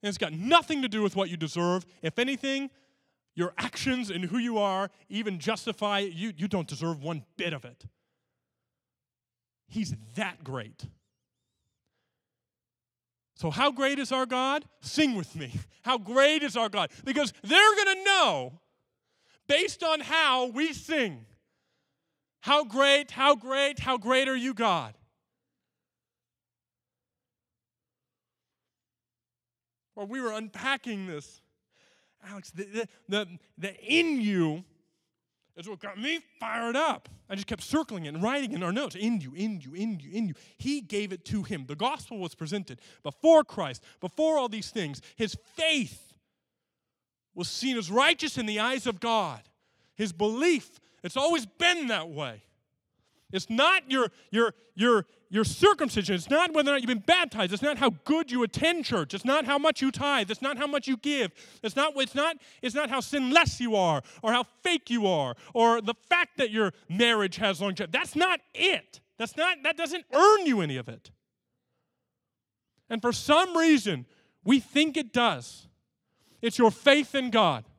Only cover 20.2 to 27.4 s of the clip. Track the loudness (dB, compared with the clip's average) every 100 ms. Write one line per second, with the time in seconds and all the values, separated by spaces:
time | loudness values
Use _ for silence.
20.2 | 4 2 0 -2 -4 -4 -4 -2 -2 -4
21.2 | -18 _ _ _ _ _ _ _ _ _
22.2 | _ _ 2 2 2 2 4 4 2 0
23.2 | 2 2 0 0 0 -2 -4 -2 2 2
24.2 | 2 -2 -4 -2 0 0 -4 -14 _ _
25.2 | _ _ _ _ _ _ _ _ _ _
26.2 | _ _ _ _ _ _ _ _ _ _
27.2 | _ _